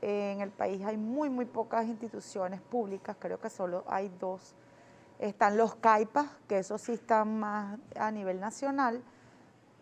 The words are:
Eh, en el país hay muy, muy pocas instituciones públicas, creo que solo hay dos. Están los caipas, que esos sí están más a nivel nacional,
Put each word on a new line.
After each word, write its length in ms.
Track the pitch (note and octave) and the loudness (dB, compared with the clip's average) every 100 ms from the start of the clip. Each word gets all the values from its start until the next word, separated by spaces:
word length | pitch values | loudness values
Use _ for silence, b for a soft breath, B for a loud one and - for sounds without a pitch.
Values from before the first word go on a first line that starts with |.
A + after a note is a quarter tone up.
Eh, 300 | G#3 G#3 G3+ | -2 -2 -2
en 100 | G3 | -4
el 80 | G3+ | -6
país 340 | - G3+ G3 | -2 -2 0
hay 140 | G3+ G#3+ | -2 -2
muy, 320 | A3 C4+ D4+ | -2 0 0
muy 160 | B3 A#3+ | -2 -2
pocas 400 | A3+ A3+ A3+ A3+ | -4 -2 0 -2
instituciones 760 | A3 A#3 G3+ - G#3 F3+ F#3+ | -4 -8 -10 -8 -4 -4 -4
públicas, 560 | - A#3+ G3+ G3 - G3+ | -4 -2 -2 -4 -8 -8
creo 220 | E3+ F#3 | -6 -6
que 80 | A3 | -6
solo 340 | - F3+ F3+ - | -4 -2 -2 -2
hay 220 | F#3+ G3+ F3+ | -2 -2 -4
dos. 340 | F#3+ F#3 - - B B B B B - | -4 -6 -10 -20 B B B B B -6
Están 380 | G#3+ - G#3 G#3 | -6 4 4 6
los 180 | A3+ - | 4 6
caipas, 500 | A3+ G#3+ A3 C#4+ D4 - - | 6 6 6 2 0 -6 0
que 120 | G3 | 0
esos 240 | F#3+ G#3 | 0 -6
sí 100 | - | -4
están 480 | A3+ - A3 G#3+ A3 | -6 4 4 4 0
más 380 | G#3 G#3 G3+ G#3+ - - | -2 -2 -4 -10 -10 -4
a 120 | G#3+ | -2
nivel 280 | G#3+ F#3+ F#3 | -2 -2 -2
nacional, 640 | G#3 - C#4 C#4 B3+ A#3+ - B B B B B - - | -4 -4 -2 2 2 0 -8 B B B B B -20 -20